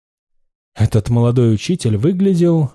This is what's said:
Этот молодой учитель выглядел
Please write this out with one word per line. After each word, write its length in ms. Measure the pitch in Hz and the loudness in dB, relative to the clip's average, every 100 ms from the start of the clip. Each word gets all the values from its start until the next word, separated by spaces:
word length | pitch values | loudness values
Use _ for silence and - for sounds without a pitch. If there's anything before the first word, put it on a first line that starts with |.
| _ _ _ _ _ _ _ | _ _ _ _ _ _ _
Этот 360 | - 107 110 123 | -2 0 0 0
молодой 440 | 120 120 123 117 | 0 0 2 2
учитель 440 | 107 - 180 120 107 | 0 -2 -4 -2 -2
выглядел 720 | 143 185 196 175 175 165 143 | -2 0 0 2 2 2 -2